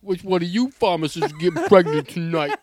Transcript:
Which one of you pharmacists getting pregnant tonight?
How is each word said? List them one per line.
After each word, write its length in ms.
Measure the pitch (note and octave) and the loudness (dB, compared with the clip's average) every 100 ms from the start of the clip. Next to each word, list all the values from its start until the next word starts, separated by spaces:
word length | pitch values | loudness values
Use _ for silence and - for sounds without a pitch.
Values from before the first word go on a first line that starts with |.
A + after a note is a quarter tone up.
Which 220 | G3 F#3 | -6 -6
one 200 | F#3+ F#3 | -2 -2
of 60 | F3 | -2
you 220 | F#3+ B3+ | -2 -2
pharmacists 640 | - A3 F3 D#3 E3 F#4+ | 0 0 0 -2 -2 -6
getting 300 | D3+ F3 E3 | 0 -2 0
pregnant 440 | F#4 G3 F3+ D3+ D3+ | 6 6 6 -2 -4
tonight? 500 | - E3 E3 D3 - | -8 -4 -4 -2 -4